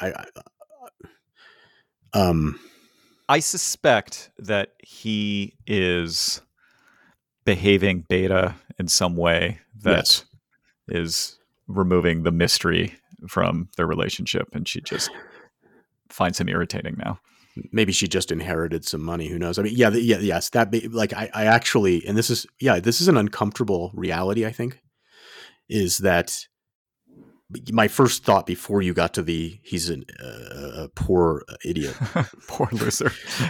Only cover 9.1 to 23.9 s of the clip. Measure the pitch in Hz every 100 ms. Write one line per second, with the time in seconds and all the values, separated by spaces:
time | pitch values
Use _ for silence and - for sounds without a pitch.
9.1 | 85 85 85 87 - _ 107 98 85 -
10.1 | - - _ _ _ _ _ - 87 82
11.1 | - - - _ _ - 95 90 90 85
12.1 | 82 82 85 85 - 85 85 87 - _
13.1 | - 92 95 92 85 92 - 82 78 95
14.1 | - 95 95 - - 87 - - - -
15.1 | - - - - _ _ _ _ _ _
16.1 | - 90 - 90 90 85 98 - - -
17.1 | 98 _ _ _ - - 110 98 95 95
18.1 | 92 - 80 85 82 82 80 - 78 80
19.1 | 85 78 87 87 92 104 123 110 113 117
20.1 | 101 101 87 - 120 107 113 113 113 104
21.1 | 98 107 110 107 117 - 123 98 87 101
22.1 | 104 - 120 - - - 92 98 117 175
23.1 | 139 104 - 104 - 107 92 90